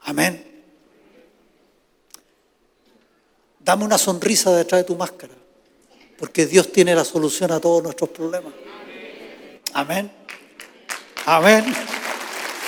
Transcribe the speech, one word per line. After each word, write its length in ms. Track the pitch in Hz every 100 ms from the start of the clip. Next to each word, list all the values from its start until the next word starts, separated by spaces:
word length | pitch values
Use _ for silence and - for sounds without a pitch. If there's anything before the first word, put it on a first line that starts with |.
Amén. 440 | - 147 180 175 - - _ _ _ _ _ _ _ _ _ _ _ _ _ _ _ - _ _ _ _ _ _ _ _ _ _ _ _ _ _
Dame 240 | 151 196 214
una 120 | 208
sonrisa 560 | 202 175 208 220 196
detrás 280 | 175 165 185
de 20 |
tu 140 | 180 170
máscara, 360 | 180 - 131 - _ _ _ _ _ _ _ -
porque 280 | 151 - 147
Dios 280 | 180 170
tiene 200 | 208 175
la 120 | 165 151
solución 460 | 165 151 - 180
a 80 | 160
todos 200 | 170 170
nuestros 280 | 160 - 160
problemas. 440 | - 165 180 156 - - - - - - - - - - - -
Amén. 400 | - 143 180 202 - - - - - - - - - - - -
Amén. 380 | 160 180 220 226 - - - - - - - - -